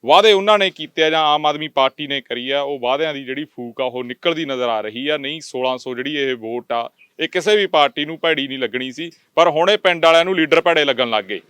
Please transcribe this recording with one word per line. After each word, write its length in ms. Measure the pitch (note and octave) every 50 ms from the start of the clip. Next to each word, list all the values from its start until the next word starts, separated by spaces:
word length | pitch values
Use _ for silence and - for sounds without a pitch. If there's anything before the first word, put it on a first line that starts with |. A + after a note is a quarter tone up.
| -
ਵਾਅਦੇ 260 | A#2 D3+ F#3 G#3 A3
ਉਹਨਾਂ 260 | G#3 G3 G3 G#3 G#3+ G#3
ਨੇ 120 | G3 F#3
ਕੀਤੇ 320 | E3 - D#3 D3 _ -
ਆ 80 | D#3+ D#3
ਜਾਂ 100 | D#3+ D#3+
ਆਮ 260 | D#3 D3+ D3 D3+ D3+
ਆਦਮੀ 220 | D3+ D3 D3 D#3 D3+
ਪਾਰਟੀ 380 | _ C#3 C3 C3+ _ - D3+
ਨੇ 140 | C#3 C#3 C#3
ਕਰੀ 300 | B2 _ B2+ B2 B2 C3
ਆ, 100 | C3+ C#3+
ਉਹ 180 | C#3+ C#3 D3 C3+
ਵਾਅਦਿਆਂ 360 | A#2+ A#2+ C3 C#3+ D#3+ D#3+ D3
ਦੀ 100 | C#3 C3+
ਜਿਹੜੀ 200 | B2 C3 C#3 D3+
ਫੂਕ 360 | D3 _ - B2 A#2+ A2 -
ਆ 40 | C3
ਉਹ 200 | B2+ A#2+ B2+ B2+
ਨਿਕਲਦੀ 400 | A#2+ B2+ _ - E3+ E3 D#3 E3
ਨਜ਼ਰ 240 | C#3 C3+ B2+ B2 A#2+
ਆ 120 | A2+ G#2+
ਰਹੀ 280 | G#2 G#2+ G#2+ A#2+ C3+ D3
ਆ। 80 | D3+
ਨਹੀਂ, 240 | D3 C#3 C#3 D3+ D#3+
ਸੋਲਾਂ 380 | C#3+ - - B2+ B2+ B2+ B2+ B2+
ਸੌ 160 | - C3 B2+
ਜਿਹੜੀ 220 | A#2+ C3 C#3 D3+
ਇਹ 200 | D3 C#3 C3+ B2+
ਵੋਟ 360 | A#2+ A2 A2 A#2 A#2+ A#2+ _
ਆ 180 | A#2+ A#2 A#2 A#2 _ _ _ _ _ -
ਇਹ 80 | D#3 D#3+
ਕਿਸੇ 280 | - F#3 E3 G3 G#3+
ਵੀ 100 | G#3 G3
ਪਾਰਟੀ 380 | F#3 - D#3 D3 C#3 _ D3+ D3
ਨੂੰ 140 | D3 E3 D3+
ਭੈੜੀ 300 | - E3 D#3+ C#3+ C3+ C3+
ਨਹੀਂ 100 | C3 C3
ਲੱਗਣੀ 340 | B2+ A2+ B2 B2 B2+ C3
ਸੀ, 180 | B2+ C#3+ E3 E3+ _ _ _ _ _
ਪਰ 140 | D#3+ E3+ E3+
ਹੁਣ 220 | C#3+ D#3 E3+ F#3+
ਇਹ 80 | G#3+ G#3
ਪਿੰਡ 260 | - F#3 F3 E3 D#3+
ਵਾਲਿਆਂ 200 | E3 E3 E3 E3+
ਨੂੰ 120 | F#3 F#3+
ਲੀਡਰ 240 | F3 D#3+ D3 D#3+ E3
ਭੈੜੇ 240 | D#3+ F3 E3+ D#3+ D3
ਲੱਗਣ 260 | C#3 C3 A#2 B2+ A#2
ਲੱਗ 140 | A2+ G#2+ G2
ਗਏ। 140 | F#2+ G#2 F#2 _ _